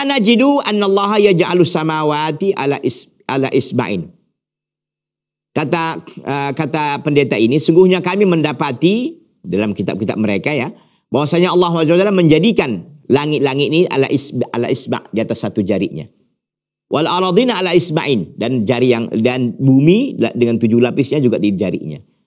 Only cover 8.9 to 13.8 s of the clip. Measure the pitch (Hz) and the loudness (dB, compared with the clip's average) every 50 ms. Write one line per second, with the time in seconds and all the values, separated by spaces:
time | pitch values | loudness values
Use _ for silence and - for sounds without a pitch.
8.9 | 202 233 254 320 339 - _ _ _ _ - 90 87 95 104 104 98 - 101 - | 2 0 -2 -6 -8 -12 _ _ _ _ -10 -4 -2 -2 -2 -2 -2 -4 -4 -4
9.9 | - 90 107 92 - - 107 101 101 95 87 143 151 139 120 - - - _ _ | -4 -4 -4 -4 -2 -2 -2 0 -2 -2 -2 -2 -2 -2 -4 -6 -8 -14 _ _
10.9 | _ _ _ - - 131 147 143 - 170 175 185 160 180 180 170 170 170 165 147 | _ _ _ -4 -2 -2 0 0 2 2 2 2 2 2 2 2 2 0 2 2
11.9 | 170 180 190 208 202 185 175 156 151 151 170 233 208 - 180 135 110 87 85 - | 4 4 2 2 2 4 4 6 4 4 4 2 2 2 0 -2 -2 -8 -8 -12
12.9 | - - _ - 113 139 147 151 151 131 139 135 131 139 143 113 151 165 | -20 -12 _ 0 0 0 0 0 -2 0 0 0 0 0 0 0 2 2